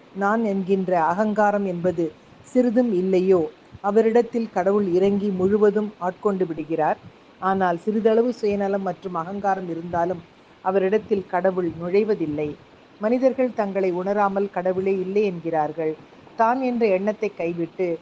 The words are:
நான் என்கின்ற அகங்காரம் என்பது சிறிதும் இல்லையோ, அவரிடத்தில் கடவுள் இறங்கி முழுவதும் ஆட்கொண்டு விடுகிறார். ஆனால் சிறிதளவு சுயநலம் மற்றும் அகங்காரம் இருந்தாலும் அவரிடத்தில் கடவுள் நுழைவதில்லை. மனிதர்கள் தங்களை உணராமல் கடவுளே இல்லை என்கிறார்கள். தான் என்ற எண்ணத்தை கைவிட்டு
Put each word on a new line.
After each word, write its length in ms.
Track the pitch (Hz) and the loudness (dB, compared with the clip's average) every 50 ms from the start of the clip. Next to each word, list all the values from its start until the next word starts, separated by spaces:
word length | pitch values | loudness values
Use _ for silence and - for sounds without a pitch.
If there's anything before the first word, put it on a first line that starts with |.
| - - - | -20 -14 -6
நான் 280 | 190 196 202 214 233 233 | -2 0 0 2 2 0
என்கின்ற 460 | 208 196 196 190 175 196 190 185 180 185 175 160 | 0 0 -2 0 0 0 0 0 0 0 2 2
அகங்காரம் 600 | 160 175 190 220 214 208 208 208 208 208 208 202 | 2 2 0 0 0 2 2 2 2 2 0 0
என்பது 460 | 190 180 175 170 185 175 165 170 156 - - - - - - - | -2 -2 -2 -2 -2 0 0 -2 -4 -6 -10 -20 -20 -20 -20 -10
சிறிதும் 480 | - - 254 247 247 208 240 247 240 202 | -2 2 2 2 4 4 2 2 2 2
இல்லையோ, 480 | 180 185 190 190 185 185 190 190 180 156 151 - - - - - - | 0 2 2 2 2 4 4 4 4 2 0 -6 -12 -20 -20 -14 -6
அவரிடத்தில் 680 | - 202 202 220 226 226 220 240 233 233 - 240 226 208 - 190 | -4 0 2 4 4 4 4 2 2 0 -2 -4 -4 -2 -2 0
கடவுள் 320 | 180 190 202 208 208 185 170 180 | 2 2 2 2 2 2 2 4
இறங்கி 340 | 190 202 202 202 196 208 190 180 | 4 4 2 2 0 -2 0 0
முழுவதும் 540 | 185 196 208 214 208 208 196 208 214 208 - - | 2 2 2 4 4 4 4 2 0 -4 -6 -6
ஆட்கொண்டு 460 | 175 180 185 - - 208 196 185 185 | -6 -6 -4 -4 -2 -2 0 0 -2
விடுகிறார். 540 | 170 160 156 156 147 160 160 151 160 208 - - - - - - - - - | -2 -4 -6 -6 -4 -2 0 0 0 0 -2 -6 -18 -20 -20 -20 -20 -12 -6
ஆனால் 360 | 185 185 196 196 190 180 175 170 - | -2 -2 0 2 2 0 0 -2 -2
சிறிதளவு 500 | 220 208 226 202 226 220 214 233 254 233 | -4 -2 0 2 2 4 4 2 0 -2
சுயநலம் 500 | - - 208 202 202 202 196 196 202 196 185 | -2 -2 -2 -2 0 -2 -2 -2 -2 -4 -4
மற்றும் 260 | 175 - - 190 180 | -6 -6 -8 -8 -6
அகங்காரம் 540 | 170 160 175 202 202 196 202 190 190 185 175 | -6 -6 -6 -6 -4 -2 -2 -2 -2 -4 -6
இருந்தாலும் 520 | 165 160 165 175 175 175 170 180 180 170 - - - - - - - - - | -8 -8 -8 -6 -2 -2 -2 -2 -4 -6 -10 -18 -20 -20 -20 -20 -18 -8 -2
அவரிடத்தில் 640 | 190 190 196 185 160 208 220 - - 214 196 185 - - | 0 0 2 2 2 0 0 0 0 -2 -2 -2 -2 -2
கடவுள் 360 | 180 180 190 185 185 180 165 156 160 | 0 0 0 0 0 -2 -4 -4 -6
நுழைவதில்லை. 680 | 170 180 180 202 220 208 214 175 165 151 147 147 151 147 151 - - - - - - - - - | -4 0 0 2 2 2 0 -2 -2 -4 -4 -4 -4 -6 -8 -10 -16 -20 -20 -20 -20 -20 -12 -6
மனிதர்கள் 520 | 202 220 240 254 254 262 233 - 254 247 214 - | -2 0 0 2 2 2 2 2 -2 -2 -2 -2
தங்களை 300 | 214 196 190 196 196 185 | -4 -2 -2 -2 0 0
உணராமல் 580 | 170 175 180 196 202 208 202 196 190 196 202 196 - | 0 -2 -2 -2 0 0 0 0 0 -2 -4 -4 -4
கடவுளே 380 | 185 175 185 185 185 190 196 196 190 | -4 -2 -2 -2 0 0 0 0 -2
இல்லை 240 | 185 185 196 208 214 | -2 -2 0 0 0
என்கிறார்கள். 680 | 202 180 170 160 165 160 156 151 151 151 160 160 156 156 - - - - - - - - | 0 -2 -4 -6 -2 -2 0 -2 -2 -2 -4 -4 -4 -4 -6 -10 -20 -20 -20 -20 -8 -2
தான் 240 | - 226 226 247 269 | 0 0 0 0 0
என்ற 220 | 262 254 247 233 233 214 | -2 -2 0 0 2 2
எண்ணத்தை 420 | 185 185 196 214 208 - - 202 | 2 2 0 -2 -2 -2 -4 -6
கைவிட்டு 580 | 202 - 170 170 170 170 170 165 - - 190 175 165 156 | -4 -4 -6 -4 -4 -4 -6 -6 -4 -4 -2 -2 -4 -4